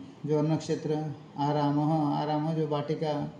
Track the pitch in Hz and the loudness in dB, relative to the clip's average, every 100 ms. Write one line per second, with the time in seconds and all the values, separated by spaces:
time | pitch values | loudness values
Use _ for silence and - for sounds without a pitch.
0 | - - 147 151 151 151 - 156 151 151 | -6 -10 0 2 2 0 0 -2 0 -2
1 | 156 - - 147 143 151 143 147 151 160 | -2 -8 -12 -2 0 2 2 2 4 2
2 | 147 151 151 151 160 160 147 147 143 156 | 2 0 0 0 0 0 0 0 0 -2
3 | 156 147 151 | -2 -2 -4